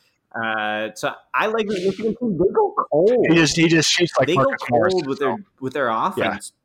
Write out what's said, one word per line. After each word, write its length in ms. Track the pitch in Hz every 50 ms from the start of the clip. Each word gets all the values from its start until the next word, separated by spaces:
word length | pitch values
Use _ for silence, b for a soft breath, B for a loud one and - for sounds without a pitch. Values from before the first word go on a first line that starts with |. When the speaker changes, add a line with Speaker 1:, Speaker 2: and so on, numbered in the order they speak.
| _ _ _ _ _ _ -
Speaker 1:
Uh, 560 | 117 113 110 110 110 107 107 107 107 110 107 -
so 180 | - 147 135 - - _ _ -
I 100 | 131 190
like 220 | 220 220 226 214
the 60 | 196 208
Michigan 420 | 180 180 196 185 196 214 220 -
team. 220 | - 247 220 170 147
They 120 | 185 - -
go 180 | 440 415 370 - - - -
cold. 360 | - 156 180 220 247 233 156 127
Speaker 2:
He 60 | 165
just, 200 | 170 156 143 -
he 120 | 165 160
just 200 | 165 170 160 147
shoots 260 | - - 180 175 - -
like 100 | - -
Speaker 1:
They 60 | 151 175
Speaker 2:
Marcus 300 | - 262 269 - - -
Speaker 1:
go 100 | 127 120
Speaker 2:
Morris 160 | 113 107 190 185
Speaker 1:
cold 140 | 180 147
with 120 | 135 135 135
their, 100 | 143 127
Speaker 2:
himself. 320 | 113 104 98 _ _ -
Speaker 1:
with 120 | 131 131 131
their 160 | 147 131 117
offense 640 | 110 113 143 196 - 120 - 98 - - - - _
Speaker 2:
Yeah. 40 | _